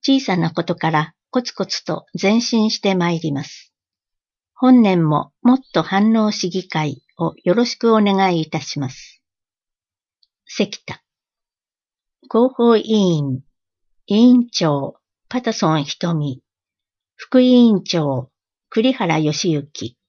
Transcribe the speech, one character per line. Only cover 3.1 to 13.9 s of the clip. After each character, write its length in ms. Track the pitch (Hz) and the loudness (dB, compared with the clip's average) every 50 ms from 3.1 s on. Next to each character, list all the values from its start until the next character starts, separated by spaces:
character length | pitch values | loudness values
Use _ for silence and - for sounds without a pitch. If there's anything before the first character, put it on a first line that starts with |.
い 80 | 170 160 | -2 -2
り 140 | 165 156 143 | -4 -6 -6
ま 100 | 135 - | -6 -8
す。 320 | - - - - _ _ _ _ _ _ _ _ _ _ _ _ _ _ _ _ _ _ - | -12 -16 -20 -20 _ _ _ _ _ _ _ _ _ _ _ _ _ _ _ _ _ _ -2
本 240 | - 254 254 247 | 4 6 6 6
年 280 | 226 202 185 180 165 151 | 6 4 2 2 2 2
も 240 | 151 147 - - _ _ | 0 -2 -4 -6 _ _
も 140 | _ 240 254 | _ 2 2
っ 40 | 262 - _ _ | 2 0 _ _
と 100 | 170 160 | -2 -2
反 300 | - 190 196 208 220 226 | 0 0 0 2 2 2
応 180 | 226 214 214 | 2 0 0
市 180 | 208 - - 185 | -2 -4 -6 -6
議 160 | 165 185 180 | -6 -6 -8
会 380 | _ - 165 156 151 131 - _ _ _ _ | _ -6 -4 -4 -4 -6 -10 _ _ _ _
を 160 | 165 160 160 _ _ | -6 -6 -6 _ _
よ 120 | 185 175 | 0 0
ろ 100 | 220 240 | 0 0
し 100 | 240 - | -2 -4
く 180 | _ - 233 220 | _ 0 2 2
お 60 | 220 | 2
願 340 | 208 202 196 190 196 190 180 | 2 2 2 2 0 0 0
い 80 | 165 | -2
い 80 | 160 151 | -4 -4
た 120 | - 156 | -6 -8
し 180 | 147 - - 156 | -8 -8 -8 -8
ま 100 | 139 127 | -8 -8
す。 320 | - - - - _ _ _ _ _ _ _ _ _ _ _ _ _ _ _ _ _ _ _ _ _ _ _ _ _ _ _ | -10 -14 -20 -20 _ _ _ _ _ _ _ _ _ _ _ _ _ _ _ _ _ _ _ _ _ _ _ _ _ _ _
関 360 | _ - - 208 196 - - _ | _ -4 -4 -4 -4 -4 -18 _
田。 180 | - - - _ _ _ _ _ _ _ _ _ _ _ _ _ _ _ _ _ _ _ _ _ _ _ _ | -18 -18 -18 _ _ _ _ _ _ _ _ _ _ _ _ _ _ _ _ _ _ _ _ _ _ _ _
広 340 | _ - - 226 233 262 254 | _ -4 0 2 2 2 0
報 220 | - - 233 233 214 | 0 2 4 4 2
委 60 | - | 2
員、 560 | - 220 214 196 180 170 156 143 139 131 127 131 _ _ _ _ _ _ _ _ _ | 0 0 2 2 2 2 0 -2 -4 -4 -6 -8 _ _ _ _ _ _ _ _ _